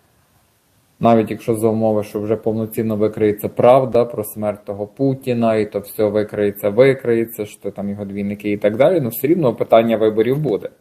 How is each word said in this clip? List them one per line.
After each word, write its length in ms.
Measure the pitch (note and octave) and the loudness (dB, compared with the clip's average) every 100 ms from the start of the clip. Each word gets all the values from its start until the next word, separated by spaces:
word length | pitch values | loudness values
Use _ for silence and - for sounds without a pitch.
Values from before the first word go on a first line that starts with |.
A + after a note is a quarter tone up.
| _ _ _ _ _ _ _ _ _ _ | _ _ _ _ _ _ _ _ _ _
Навіть 320 | A2+ A#2 G#2+ | 2 4 2
якщо 240 | G#2 - A2 | -4 -4 -2
за 120 | A2+ | 0
умови, 360 | A2 A2 G#2+ | 0 0 0
що 180 | G#2 A2 | -2 -6
вже 140 | G#2 A2+ | -4 -2
повноцінно 600 | A#2 A2 A2 A2+ A2 G#2 | -2 -4 -4 -4 -4 -2
викриється 540 | G#2+ G#2 G#2+ G#2 G#2 | -2 0 0 0 -6
правда 560 | - A#2+ C3+ C3 A#2 A#2+ | 2 4 6 4 0 0
про 180 | - | -4
смерть 420 | G#2 - G#2 G#2 - | -10 -6 -6 -6 -10
того 220 | G2+ G#2 | -10 -10
Путіна, 680 | - C3+ C3+ C3 A#2+ A#2 A2 | -4 -2 -2 -4 -2 0 0
і 160 | G#2 | -2
то 80 | G#2 | -4
все 260 | G2+ - G#2+ | -8 -2 0
викриється, 640 | G#2 G#2 G#2 G#2 G2+ G#2+ | 0 -2 -2 -2 -2 -2
викриється, 760 | G#2 C3+ C3+ A#2+ A#2 A2+ - G#2+ | 4 4 4 0 -2 -2 -6 -12
що 260 | - G2+ | -10 -14
там 180 | G2+ G2+ | -8 -8
його 160 | G2+ G2 | -8 -8
двійники 460 | G2 G2+ G#2 G#2+ | -6 -6 -6 -4
і 60 | G#2 | -2
так 200 | G#2 A2 | -2 4
далі, 240 | C#3+ F#3 | 4 4
ну, 80 | B2 | -2
все 180 | - C#3 | -4 0
рівно 280 | F3+ C#3 G#2 | 2 2 -2
питання 420 | A#2 A2+ A#2 A2 | 4 4 4 2
виборів 400 | A2 G#2 A2 C#3 | 2 2 0 0
буде. 320 | D3 F#2+ - - | -2 -4 -6 -16